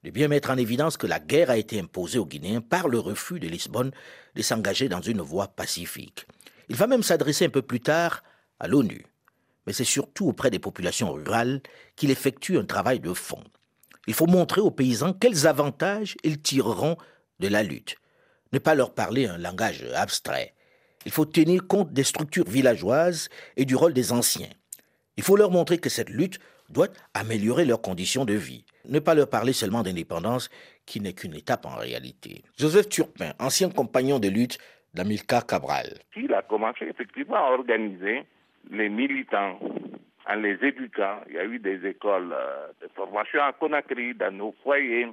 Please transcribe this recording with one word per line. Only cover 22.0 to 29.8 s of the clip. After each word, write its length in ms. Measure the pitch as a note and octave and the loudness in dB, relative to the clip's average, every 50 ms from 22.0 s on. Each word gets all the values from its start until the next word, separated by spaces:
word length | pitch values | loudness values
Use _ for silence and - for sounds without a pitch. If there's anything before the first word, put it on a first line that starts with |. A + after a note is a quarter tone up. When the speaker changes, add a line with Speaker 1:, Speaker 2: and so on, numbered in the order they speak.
| C3+ | 0
Speaker 1:
structures 440 | - - - D#3 D3 - F3+ E3 E3+ | 0 0 -2 -6 -4 0 -2 -2 2
villageoises 800 | G#2+ C3+ B2+ B2+ A#2 F#2 E2+ F#2+ B2 D3+ E3 F3+ F3 D#3 - - - - - - _ | 2 4 6 4 4 4 0 0 2 2 2 2 0 -2 -8 -10 -14 -20 -20 -12 _
et 80 | - C3+ | -2 0
du 100 | C3 C3 | 2 4
rôle 180 | B2+ D#3 F3 | 4 4 4
des 200 | C#3+ B2+ A#2+ - | 4 2 0 2
anciens. 380 | A#2+ A#2+ A#2 - - - B2 - - _ _ _ - _ _ _ _ _ _ _ _ | 0 2 2 0 0 -2 -6 -12 -14 _ _ _ -20 _ _ _ _ _ _ _ _
Il 60 | - | -4
faut 140 | G2+ - G3 | 4 4 8
leur 140 | G3+ G#3 G3 | 8 8 6
montrer 280 | F3+ F3 E3 - F3 E3 | 6 4 4 4 0 0
que 120 | - C3 | 0 -2
cette 200 | - - G#2+ F#2 | -2 -2 -4 -4
lutte 280 | G#2+ A#2+ E3 F#3+ - - - - _ _ _ _ | 0 0 0 0 -2 -10 -18 -20 _ _ _ _
doit 180 | - C3 F3 G3 - - - _ | 2 2 2 2 0 -16 -20 _
améliorer 520 | _ - G#2+ A2 A2+ G#2+ G2+ A2 - C#3+ F3 | _ -6 -4 -2 -2 0 2 2 4 4 4
leurs 180 | C3+ A#2 - | 4 2 2
conditions 420 | - G2 F#2 F2 F#2 F#2 - B2+ C#3 | 0 -4 -4 -2 -2 -2 0 0 0
de 100 | - G#2 | 0 0
vie. 300 | G#2+ E2 B1+ B1+ A#1+ _ _ _ _ _ - | -2 -2 -6 -14 -16 _ _ _ _ _ -2
Ne 120 | C3+ D#3 | -2 0
pas 140 | D3 - E3 | 2 4 4
leur 140 | D3+ C#3 - | 4 4 4
parler 240 | - A2+ A2+ B2 | 2 0 2 2
seulement 300 | C3 - A2+ G2 G2+ A#2 | 0 0 0 0 0 0